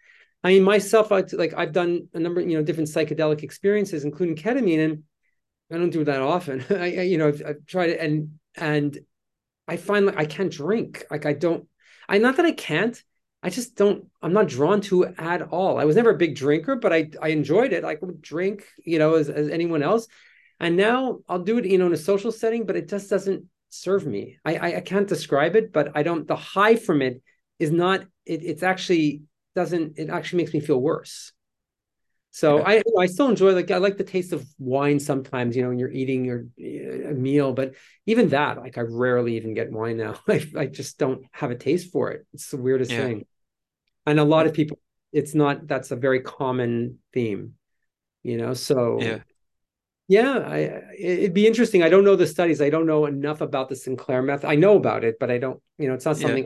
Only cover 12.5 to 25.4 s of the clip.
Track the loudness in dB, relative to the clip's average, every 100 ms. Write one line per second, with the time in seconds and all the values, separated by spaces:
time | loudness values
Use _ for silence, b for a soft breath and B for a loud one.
12.5 | 0 -2 -2 -2 -4 _ _ _ _ -8
13.5 | -6 -6 0 2 2 -6 _ 0 2 2
14.5 | 2 2 2 2 2 0 -2 -4 -4 -4
15.5 | -2 0 2 4 4 4 4 2 0 0
16.5 | 0 0 -2 2 2 0 -4 -2 0 2
17.5 | 2 2 0 -4 -8 -10 -14 -10 -6 -4
18.5 | -6 -12 _ -2 2 4 4 2 -2 -2
19.5 | -2 -2 0 0 0 -2 b b b b
20.5 | b 0 2 2 2 -2 -6 -6 -6 -2
21.5 | 0 2 4 4 2 0 0 -2 -4 -2
22.5 | -2 -2 -4 -6 -8 -2 -2 -2 -6 -8
23.5 | _ _ -10 -2 -2 -2 -6 -8 -8 -6
24.5 | -2 -2 -4 -2 -2 0 -2 0 0